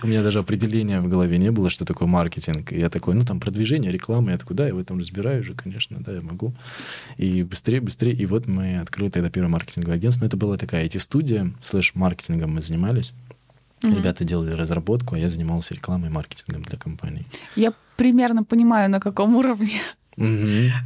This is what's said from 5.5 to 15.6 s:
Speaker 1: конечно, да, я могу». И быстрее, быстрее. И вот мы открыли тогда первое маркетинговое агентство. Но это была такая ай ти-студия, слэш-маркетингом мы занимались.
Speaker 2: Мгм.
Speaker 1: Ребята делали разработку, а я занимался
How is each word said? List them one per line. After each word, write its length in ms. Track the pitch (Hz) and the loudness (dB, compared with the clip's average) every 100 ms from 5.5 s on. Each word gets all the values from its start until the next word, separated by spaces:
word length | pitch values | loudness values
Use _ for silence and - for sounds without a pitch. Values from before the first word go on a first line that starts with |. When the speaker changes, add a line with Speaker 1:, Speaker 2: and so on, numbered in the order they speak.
| - | -10
Speaker 1:
конечно, 420 | 92 101 - 101 | -10 -8 -8 -10
да, 140 | 120 | -10
я 80 | 92 | -10
могу». 320 | 85 87 117 120 - - - - - - | -8 -6 -6 -8 -12 -16 -14 -16 -14 -4
И 260 | 95 92 | 0 0
быстрее, 380 | 90 - - 127 | 0 -2 0 0
быстрее. 320 | 123 - 117 | 0 -2 0
И 120 | 120 95 | 0 0
вот 220 | 107 120 | -2 0
мы 300 | 95 92 90 | -2 -2 -2
открыли 300 | - - 101 | -4 -4 -2
тогда 200 | 90 87 | 0 -2
первое 200 | - 87 | 0 0
маркетинговое 440 | 85 - - 85 85 | 0 -2 -6 -2 0
агентство. 260 | 110 123 113 | 2 2 2
Но 20 | |
это 100 | 95 | 0
была 200 | 104 98 | -2 -2
такая 240 | - 165 | -2 -2
ай 60 | 160 | -2
ти-студия, 640 | 95 - 139 151 107 90 - | -2 -2 0 2 0 0 -6
слэш-маркетингом 920 | - 101 87 - 92 87 - 82 80 | -4 0 0 0 0 0 -2 -2 0
мы 80 | 78 | -2
занимались. 520 | 78 82 98 123 - - - - _ _ _ _ | -2 0 2 0 -2 -8 -20 -20 _ _ _ _
Speaker 2:
Мгм. 120 | 226 202 | 2 4
Speaker 1:
Ребята 260 | - - | 2 0
делали 280 | 82 87 82 | 0 0 0
разработку, 640 | 80 80 85 85 120 120 82 | -2 -2 -2 0 0 0 -2
а 40 | |
я 100 | 85 | 0
занимался 440 | 82 82 85 | 0 -2 -2